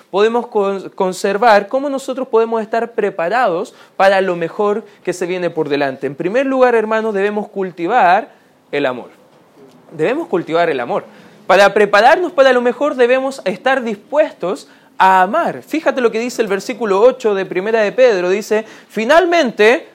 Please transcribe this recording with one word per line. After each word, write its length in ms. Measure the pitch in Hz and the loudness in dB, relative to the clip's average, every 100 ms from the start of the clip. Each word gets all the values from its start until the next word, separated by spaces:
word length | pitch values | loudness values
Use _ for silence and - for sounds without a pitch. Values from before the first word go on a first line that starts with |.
| _ | _
podemos 380 | 190 220 240 233 | -2 0 0 -4
con-, 420 | 214 196 196 156 | -2 -2 -4 -10
conservar, 760 | - 185 175 202 196 240 208 202 | -4 -4 -2 -4 0 4 4 2
cómo 220 | 269 285 | -4 -4
nosotros 400 | 269 269 262 254 | -6 -6 -8 0
podemos 320 | 226 226 226 | 0 0 -2
estar 300 | 214 226 233 | -4 -4 -4
preparados 840 | 233 202 190 170 233 226 170 - _ - - | -4 -4 -4 -4 0 0 -2 -6 _ -20 0
para 240 | 196 190 | 2 2
lo 160 | 190 175 | 0 -4
mejor 460 | 165 - 208 208 - _ | -6 -4 -2 -2 -8 _
que 100 | - | -8
se 120 | 170 175 | -6 -6
viene 240 | 185 170 | -4 -4
por 200 | 156 143 | -4 -2
delante? 360 | 143 139 131 135 | 0 -2 -4 -8
En 80 | |
primer 320 | 147 180 240 269 | -6 -4 -2 -2
lugar, 300 | 262 247 226 | 2 2 2
hermanos, 400 | 214 220 220 196 | 0 -2 -2 -2
debemos 320 | 208 214 208 | -2 -4 -8
cultivar 800 | 196 185 165 170 247 175 196 277 _ _ _ _ | -8 -8 -6 -2 2 4 2 0 _ _ _ _
el 140 | 143 135 | -4 -4
amor. 240 | 123 - _ _ _ _ _ - _ _ | -4 -12 _ _ _ _ _ -20 _ _
Debemos 360 | 151 170 285 320 | -4 -2 -2 -4
cultivar 420 | 180 151 165 170 | -4 -2 -2 0
el 100 | 135 | -2
amor. 260 | 123 190 - - - - - | -4 -6 -8 -20 -20 -18 2
Para 260 | 185 202 | 4 6
prepararnos 600 | 202 202 202 240 349 339 | 4 4 4 4 4 0
para 200 | - 269 | 2 4
lo 80 | 247 | 4
mejor 320 | 247 240 294 | 0 -2 -4
debemos 480 | 254 240 262 269 269 185 | 0 2 2 -2 -6 -8
estar 360 | 180 262 269 | -4 -2 -2
dispuestos 840 | 233 208 - 294 294 - 175 269 - _ _ - | -4 -8 -4 -2 -2 -2 -8 -8 -12 _ _ 0
a 240 | 190 185 | 4 4
amar. 400 | 185 311 262 135 | 2 0 -2 -6
Fíjate 380 | - 311 311 262 | -6 -4 -2 0
lo 100 | 233 | -2
que 80 | 220 | -2
dice 220 | 240 254 | -6 -4
el 60 | 214 | -4
versículo 540 | 196 226 226 220 190 | -4 -6 -6 -2 4
ocho 320 | 240 254 214 | 4 4 -2
de 120 | 196 170 | -2 -4
Primera 360 | 175 208 226 | -6 -2 0
de 100 | 202 | 0
Pedro. 380 | 190 254 190 180 | 2 2 2 0
Dice, 360 | 202 208 214 220 - _ | -2 -2 -4 -4 -18 _
"Finalmente", 1000 | 208 226 320 359 339 254 - 208 311 - | -6 2 2 4 2 0 2 2 2 -4